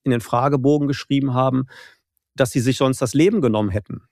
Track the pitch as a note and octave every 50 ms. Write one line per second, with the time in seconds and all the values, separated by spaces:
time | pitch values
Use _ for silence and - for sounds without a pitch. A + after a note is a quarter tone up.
0 | _ C#3 B2 A#2+ - - - A#2+ B2+ C#3+ C#3+ C3+ B2 C#3 D3 D3+ C#3+ C#3 C#3 -
1 | - - C#3+ C#3 C3+ C#3 B2 B2+ C3 C3+ B2+ C3 C3+ - - - - - _ _
2 | _ _ _ _ _ _ _ - C3+ A2+ - C3 A2+ B2+ C3 - C#3+ C3 C3 -
3 | C#3 A#2+ - C#3 D#3+ G3 A3 G#3+ D3 A#2 G#2+ G#2+ G#2+ G2+ F#2 G2+ - - - -
4 | - _